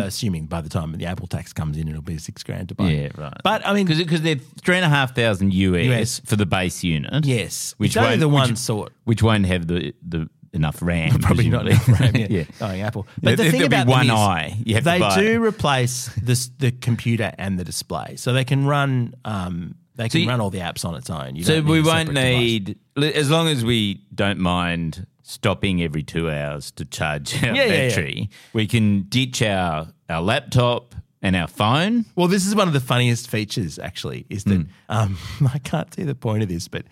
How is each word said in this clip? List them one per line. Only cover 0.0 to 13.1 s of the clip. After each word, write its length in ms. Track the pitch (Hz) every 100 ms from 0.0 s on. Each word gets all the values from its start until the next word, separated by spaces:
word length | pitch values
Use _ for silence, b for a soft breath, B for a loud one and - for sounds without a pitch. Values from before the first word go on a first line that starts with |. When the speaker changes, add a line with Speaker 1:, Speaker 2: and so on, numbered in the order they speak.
Speaker 1:
assuming 420 | 98 - 107 82 78
by 140 | 85
the 80 | 76
time 240 | 90 80
the 140 | 78 85
Apple 200 | 87 87
tax 260 | 78 -
comes 240 | - 78 76
in, 120 | 78
it'll 140 | 78
be 160 | 76 80
six 240 | - -
grand 240 | - 90 90
to 60 | -
buy. 120 | 92
Speaker 2:
Yeah, 180 | 73 69 69
right. 180 | 73 -
Speaker 1:
But, 240 | 190 220 -
I 80 |
mean, 120 | 202 185
Speaker 2:
'Cause 120 | 156
it, 100 | 165
'cause 120 | 170
they're 140 | 160 135 - -
three 140 | - 180
and 80 |
a 40 | 170
half 260 | 143 127
thousand 380 | 123 117 95 98
U 220 | 92 95 87
S 80 | 127
Speaker 1:
U 60 |
S. 280 | 120 113 -
Speaker 2:
for 120 | - 107
the 100 | 95
base 380 | 95 90 -
unit. 400 | 87 78 - 143 139
Speaker 1:
Yes. 480 | 117 85 - - -
Speaker 2:
Which 120 | 104
Speaker 1:
It's 60 | 170
only 140 | 233
Speaker 2:
won't, 100 | 202
Speaker 1:
the 80 | 151
one 220 | 143 127
Speaker 2:
which, 80 | 110
Speaker 1:
sort. 340 | - 104 - -
Speaker 2:
which 180 | 113 107
won't 220 | 113 107 92
have 200 | 90 82
the, 260 | 87 69 - 85
the 220 | 82 78 - -
enough 280 | 80 76 -
ram, 360 | 85 85 80 -
Speaker 1:
<laughs> 20 |
Probably 280 | - 123 113
not 160 | 113
Speaker 2:
presumably. 280 | 107 - 131
Speaker 1:
enough 60 | 104
ram, 160 | 117 -
yeah. 100 | 104
Speaker 2:
<laughs> 80 | 92
Yeah. 60 | 76 -
Speaker 1:
Going 200 | 107 92
Apple. 240 | 104 107
Speaker 2:
Yeah, 40 | -